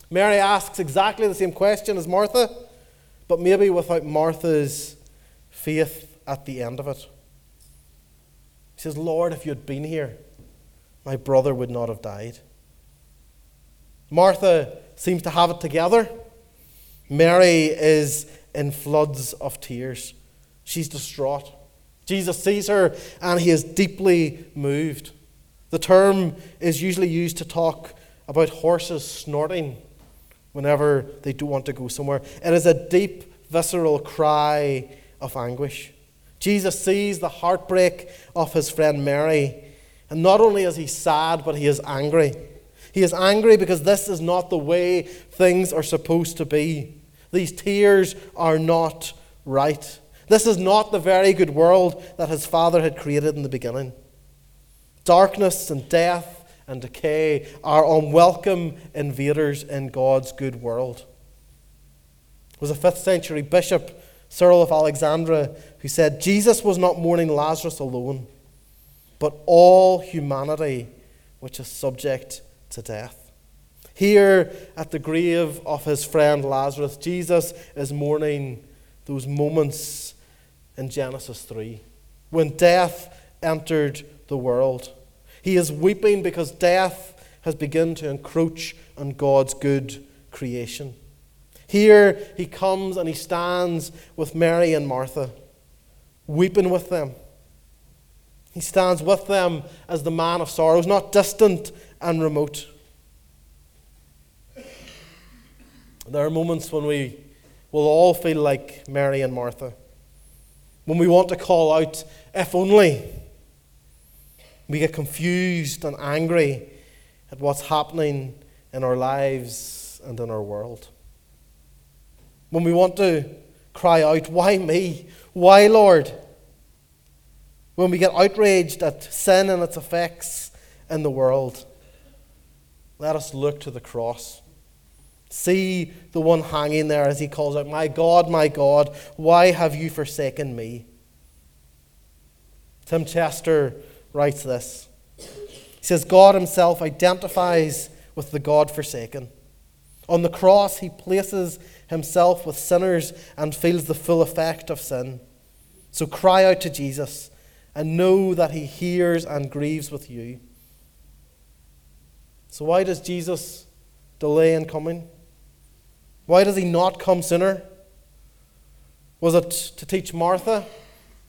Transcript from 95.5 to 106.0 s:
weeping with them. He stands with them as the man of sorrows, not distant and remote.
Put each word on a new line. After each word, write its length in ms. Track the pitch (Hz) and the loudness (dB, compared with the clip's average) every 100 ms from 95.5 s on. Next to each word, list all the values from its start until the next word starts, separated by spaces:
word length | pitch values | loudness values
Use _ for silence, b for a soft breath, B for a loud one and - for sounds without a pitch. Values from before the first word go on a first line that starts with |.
| _ _ _ _ _ _ _ - | _ _ _ _ _ _ _ -6
weeping 420 | 151 185 190 180 | 0 2 2 0
with 200 | 180 185 | -2 -2
them. 220 | 175 139 123 - _ _ _ _ _ _ _ _ _ _ _ _ | -6 -6 -10 -20 _ _ _ _ _ _ _ _ _ _ _ _
He 80 | - | -14
stands 420 | - 196 185 180 | -4 0 2 0
with 240 | 156 190 - | 0 0 0
them 360 | 196 180 160 139 B B | 0 0 -4 -10 B B
as 160 | 170 | -6
the 80 | 147 | -4
man 280 | 165 165 175 | -2 -2 -2
of 100 | 180 | -4
sorrows, 380 | - 160 165 165 | 0 2 2 2
not 240 | 202 - | 0 2
distant 600 | 202 196 - 214 175 143 B B B | 2 0 4 4 4 -6 B B B
and 240 | 170 160 | -4 -2
remote. 440 | 160 151 147 - - - _ _ _ _ _ _ _ _ _ _ _ _ _ _ _ _ _ - 262 B B B B B B B B B B B B _ | -2 -2 -4 -8 -18 -20 _ _ _ _ _ _ _ _ _ _ _ _ _ _ _ _ _ -20 -20 B B B B B B B B B B B B _